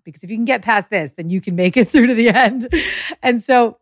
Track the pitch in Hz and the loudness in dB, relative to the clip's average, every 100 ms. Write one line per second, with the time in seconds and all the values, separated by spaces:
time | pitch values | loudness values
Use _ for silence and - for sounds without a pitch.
0 | - - 175 220 233 262 180 214 - 202 | -20 -20 -12 -6 -4 -4 0 -2 0 -4
1 | 147 - 165 185 - 175 180 254 220 294 | -4 -8 -6 -4 -4 0 0 2 2 4
2 | 240 233 233 214 240 254 240 330 - - | 4 4 2 4 2 0 -4 -4 -4 -8
3 | - 320 262 240 - 247 233 - | -10 -6 -2 -2 2 2 2 -2